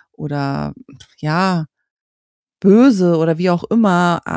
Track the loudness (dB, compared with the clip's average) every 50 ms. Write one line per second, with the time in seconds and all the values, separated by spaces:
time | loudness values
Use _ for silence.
0 | _ _ _ _ -10 -8 -6 -6 -4 -4 -6 -6 -6 -8 -10 -14 -20 -20 -20 -20
1 | -20 _ _ _ -6 -4 -2 0 0 0 -2 -2 -4 -8 _ _ _ _ _ _
2 | _ _ _ _ _ _ _ _ _ _ _ _ 2 4 4 6 6 4 4 2
3 | 2 0 2 0 0 -2 -2 0 0 -2 -2 -2 -2 -2 -2 0 2 2 2 2
4 | 2 0 -2 -2 -6 -10 -12